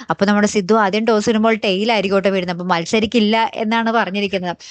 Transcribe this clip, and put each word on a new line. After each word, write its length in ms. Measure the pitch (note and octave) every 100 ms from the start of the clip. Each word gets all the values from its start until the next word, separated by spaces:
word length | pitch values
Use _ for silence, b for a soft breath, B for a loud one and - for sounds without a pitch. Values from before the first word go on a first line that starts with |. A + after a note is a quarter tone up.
| B
അപ്പൊ 140 | E3+
നമ്മുടെ 220 | G3 G#3 G#3
സിദ്ധു 280 | G#3+ F3+
ആദ്യം 300 | A3 G3 G#3
ടോസ് 240 | A3+ G#3+ G#3+
ഇടുമ്പോൾ 260 | A3 A3+ A3
ടെയിലായിരിക്കും 600 | A3 F#3 A3 A3 F#3+ G3
കേട്ടോ 140 | F#3+
വീഴുന്നത്, 240 | F#3+ F3+
അപ്പൊ 120 | F3 F3+
മത്സരിക്കില്ല 840 | E3+ F3 A3 A3 A#3+ G#3 A3 A3+
എന്നാണ് 380 | - A3 A#3 A3+
പറഞ്ഞിരിക്കുന്നത്. 640 | A3+ G3 G3+ G3+ F#3+ F3+ E3+ B